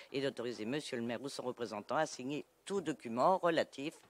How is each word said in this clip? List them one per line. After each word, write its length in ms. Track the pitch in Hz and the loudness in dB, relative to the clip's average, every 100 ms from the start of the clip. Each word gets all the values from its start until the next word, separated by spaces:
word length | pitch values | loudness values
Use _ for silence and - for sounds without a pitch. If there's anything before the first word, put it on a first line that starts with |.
| - | -6
et 100 | 135 | -2
d'autoriser 420 | 139 117 120 107 | -2 -2 -4 -4
monsieur 320 | 107 143 - 123 | -2 -4 -2 -2
le 60 | |
maire 180 | 117 113 | -2 -2
ou 60 | 135 | -4
son 140 | - | -6
représentant 540 | 127 120 117 107 101 131 | -6 -4 -4 -6 0 2
à 100 | 156 | 0
signer 400 | - 127 147 - _ | -2 -4 -4 -6 _
tout 160 | - 196 | -4 -2
document 560 | 156 143 120 117 151 185 | -2 -4 -2 4 6 6
relatif 580 | 170 160 107 - 143 - | 4 4 2 -2 -8 -8